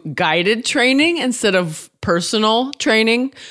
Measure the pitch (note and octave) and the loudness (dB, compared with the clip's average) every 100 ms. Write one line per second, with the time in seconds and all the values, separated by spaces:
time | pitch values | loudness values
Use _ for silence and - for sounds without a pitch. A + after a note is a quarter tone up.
0 | D#3 C#3+ E3+ E3 F3+ A3+ - D4 B3 C4+ | -4 -2 0 2 0 0 -2 0 2 4
1 | D#4+ E4+ B3+ A#3 G#3 F#3 F3 D#3 - - | 2 0 -2 -2 0 2 0 -6 -14 -8
2 | G3+ F#3+ F3 G#3+ G#3+ A3+ C4 - C4 A3 | -2 -2 0 0 2 2 0 -4 0 2
3 | A3 A#3+ C4 - - | 2 0 -2 -8 -20